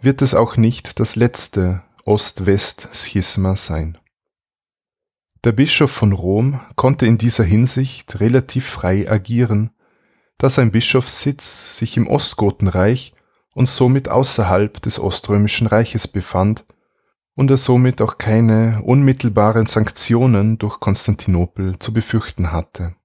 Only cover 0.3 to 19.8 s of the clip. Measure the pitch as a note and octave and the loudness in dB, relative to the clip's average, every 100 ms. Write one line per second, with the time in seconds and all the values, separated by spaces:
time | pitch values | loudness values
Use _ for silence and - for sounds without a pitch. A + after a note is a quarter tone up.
0.3 | F2+ A2+ - A2+ B2 - - A2+ - A#2+ | 2 0 2 2 0 -10 -4 -4 0 0
1.3 | - - - F2+ F2+ _ _ - G#2 - | 0 -4 -2 -2 -2 _ _ -2 0 0
2.3 | - G2 G2 - - - - - G2+ F#2 | -4 0 0 0 -4 -8 -6 -4 -2 -2
3.3 | - F#2+ F#2+ - D#2+ D#2+ E2 _ _ _ | 0 -2 -2 -4 -4 -6 -10 _ _ _
4.3 | _ _ _ _ _ _ _ _ _ _ | _ _ _ _ _ _ _ _ _ _
5.3 | _ A#2 A2 D3 - C#3 - G#2+ G2 F2+ | _ -2 2 2 2 0 2 0 0 0
6.3 | G2+ B2+ C#3 - - C3 C#3+ B2 A2+ A#2+ | 0 0 -2 -8 -2 0 2 2 4 2
7.3 | - F#2+ G#2 B2+ - C3 - - G#2 G#2+ | 2 2 2 2 0 -4 -8 -14 -2 2
8.3 | B2+ B2+ C3+ C3 - - G2 - G#2+ F#2+ | 2 0 -6 -8 -6 -2 -2 0 -2 -2
9.3 | A#2 A#2+ G#2 A2+ _ _ _ _ _ _ | -2 0 0 -2 _ _ _ _ _ _
10.3 | _ C3+ C3+ A#2+ A2 - C3 B2 - C#3+ | _ 0 2 2 2 0 0 0 -4 -4
11.3 | C#3 - - - - A2+ - A#2 C#3+ - | -4 -6 -6 -8 -6 -4 -2 0 0 -2
12.3 | - G2+ - G2 F2+ G2 C3 - _ _ | -2 -2 0 -2 2 2 0 -6 _ _
13.3 | _ _ - B2+ - B2 C3+ C3 B2 B2+ | _ _ -2 -2 2 2 2 0 0 0
14.3 | - F#2 F#2 G#2 - - - G2 - - | 0 0 2 0 -4 -8 -4 -4 -4 -2
15.3 | G2+ G#2 - A2+ G#2+ A2+ A2 - G2+ - | 0 2 0 0 0 0 -4 -6 -6 -4
16.3 | F#2 G2 G#2+ _ _ _ _ _ _ _ | 0 0 -2 _ _ _ _ _ _ _
17.3 | - C#3 C3 - B2 B2+ B2+ A2 - G#2 | -2 2 2 4 4 4 2 -4 -2 0
18.3 | A2 A2+ A2 A2+ A2 G#2+ C3 C#3 C3 A#2+ | 2 4 4 2 0 2 4 4 2 0
19.3 | G#2+ G#2+ A2 A2 - | 2 2 2 0 0